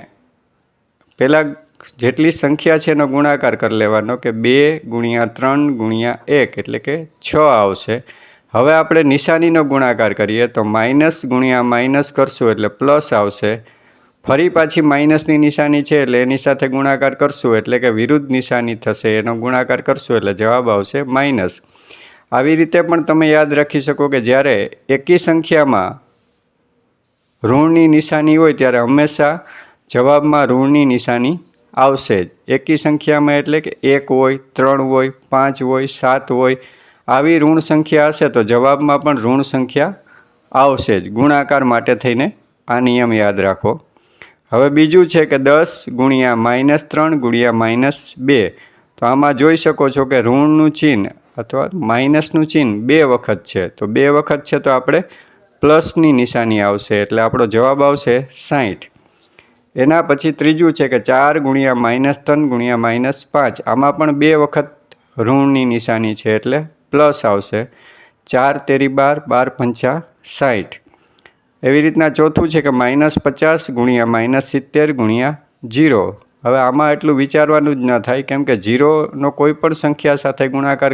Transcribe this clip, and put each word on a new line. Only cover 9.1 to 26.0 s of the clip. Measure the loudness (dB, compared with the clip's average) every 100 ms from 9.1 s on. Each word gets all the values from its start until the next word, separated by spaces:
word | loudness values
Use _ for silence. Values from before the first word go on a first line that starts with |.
નિશાનીનો | 2 0 0 2 2 0
ગુણાકાર | 0 0 0 -2 -2
કરીએ | -2 0 -2 -2
તો | -2 0
માઇનસ | 0 2 0 -2 -4
ગુણ્યા | -2 0 0 0
માઇનસ | 0 0 -2 -2 -2
કરશું | -2 0 0
એટલે | 0 -2 -2
પ્લસ | 0 0 0 -2
આવશે. | -2 -2 -4 -4 -10 _ _ _ _ _ -2
ફરી | 0 0 0
પાછી | 0 0 2
માઇનસની | 2 2 0 0 2 2
નિશાની | 0 0 0 0
છે | 0
એટલે | 2 0 0
એની | 0
સાથે | 0 0 -2 -2
ગુણાકાર | -2 0 -2 0
કરશું | -2 -2 0 0
એટલે | 0 -2
કે | 0 0
વિરુદ્ધ | 0 0 0 -4
નિશાની | -2 -4 -4 -6
થશે, | -6 -4 -2 -2
એનો | -2 -4
ગુણાકાર | -4 -2 -2 -2 -2
કરશું | -4 -2 -2
એટલે | -2 -2
જવાબ | 0 0 0 -2
આવશે | -2 -6 -4 -2
માઇનસ. | 0 -2 -4 -6 _ _ _ -20 -20 _ -6 -2
આવી | 0 0
રીતે | 2 0 0
પણ | 0 0
તમે | 2 2
યાદ | 2 2 0
રાખી | -2 -2 -2
શકો | -2 -2
કે | -2 0
જ્યારે | 2 2 0 -2 -8 -4 -2
એકી | 2 0 2
સંખ્યામાં | -2 2 2 2 0 -2 -8